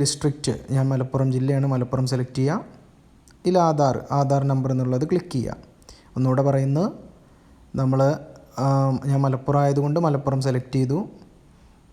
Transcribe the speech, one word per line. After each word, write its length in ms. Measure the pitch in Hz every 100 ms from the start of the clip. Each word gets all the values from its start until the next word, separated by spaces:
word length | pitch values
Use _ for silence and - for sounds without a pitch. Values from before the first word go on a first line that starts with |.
ഡിസ്ട്രിക്റ്റ്, 540 | 139 - 147 139 131 110 -
ഞാൻ 120 | 135 135 131
മലപ്പുറം 340 | 131 135 135 127
ജില്ലയാണ്, 300 | 135 139 139 131
മലപ്പുറം 300 | 123 131 127 127
സെലക്ട് 220 | 127 131
ചെയ്യാം. 180 | 135 190 - - - - - - - -
ഇതിൽ 160 | 180 180 165
ആധാർ, 300 | 147 139 117 - 143
ആധാർ 240 | 135 139 139
നമ്പർ 200 | 135 131
എന്നുള്ളത് 300 | 131 127 127 156
ക്ലിക്ക് 200 | 180 -
ചെയ്യാം. 260 | 123 107 - - - - - - 127
ഒന്നുകൂടെ 280 | 131 131 139
പറയുന്നത്, 420 | 135 135 147 220 - - - - - - - - 131
നമ്മൾ, 200 | 131 135 139 156 - - - -
ആ, 20 | 139 135 135 131 143
ഞാൻ 100 | 135 139
മലപ്പുറം 340 | 127 147 143
ആയതുകൊണ്ട് 380 | 143 143 143 160 165
മലപ്പുറം 340 | 139 139 135 135
സെലക്ട് 260 | 127 - 135
ചെയ്തു. 180 | 127 151 - - - - - - - - -